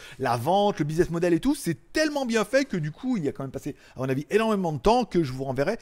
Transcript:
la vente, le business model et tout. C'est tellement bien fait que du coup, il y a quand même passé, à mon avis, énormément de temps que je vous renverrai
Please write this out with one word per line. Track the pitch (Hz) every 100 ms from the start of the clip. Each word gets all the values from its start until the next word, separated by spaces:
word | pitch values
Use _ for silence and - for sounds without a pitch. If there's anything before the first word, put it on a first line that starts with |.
| - -
la | 127 120
vente, | 117 196 202 196
le |
business | 151 156 160
model | 170 175
et | 165
tout. | 262 302
C'est | - 160 -
tellement | 320 311 294 262
bien | 226
fait | 214 262 277
que | 185
du | 151
coup, | - 254 240
il |
y | 143
a |
quand | - 135
même |
passé, | 131 151 131 - -
à |
mon | 131
avis, | 139 151
énormément | 208 220 208 175
de | 151
temps | - 240 247
que | 175
je | 147
vous | 131 135
renverrai | 127 143 226